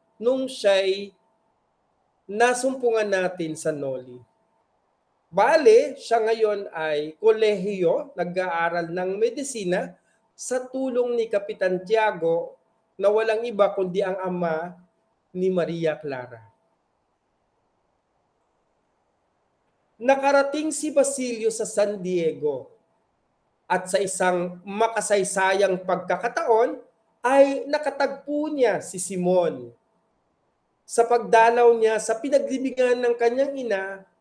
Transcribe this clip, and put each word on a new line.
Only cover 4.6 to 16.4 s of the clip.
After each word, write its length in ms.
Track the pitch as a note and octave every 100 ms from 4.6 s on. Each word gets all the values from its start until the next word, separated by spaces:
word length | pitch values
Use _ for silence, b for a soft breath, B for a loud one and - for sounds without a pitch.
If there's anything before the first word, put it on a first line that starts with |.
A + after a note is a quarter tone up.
| _ _ _ _ _ _ _
Bale, 640 | E3+ A3+ D#4+ C4 A3+ D4 -
siya 240 | - A3+
ngayon 480 | A3 A3+ G#3+ G3+ G3+
ay 480 | E3 D#3 D3+ D3+ D#3
kolehiyo, 960 | G#3+ A3 A3 G3+ F#3+ G3 E3+ A#3+ C#4
nag-aaral 800 | - F3 F3+ F#3 E3+ E3+ F3 E3
ng 240 | F3 F#3 G3
medisina 800 | A#3 B3 C4+ A#3 F3+ F3+ G3+ - _ _ _ -
sa 240 | - B3+
tulong 560 | B3+ C4 C4 A#3+ B3 A#3+
ni 80 | A3+
Kapitan 560 | G3+ G3+ G#3+ F#3+ F3+
Tiago 720 | F#3 A3 G#3+ F3+ E3 E3 - - _ _ _
na 160 | - G3
walang 320 | G#3+ A3 G#3+
iba 240 | A#3+ G3+ G3
kundi 240 | G3 F#3 F3+
ang 160 | F#3+ F#3+
ama 560 | F#3 F3+ E3+ D#3+ F3 F3 _ _ _ _ _
ni 160 | F3+ F#3
Maria 480 | F#3 D#3+ E3+ D#3+ D3+
Clara. 400 | D3+ C3 B2 A#2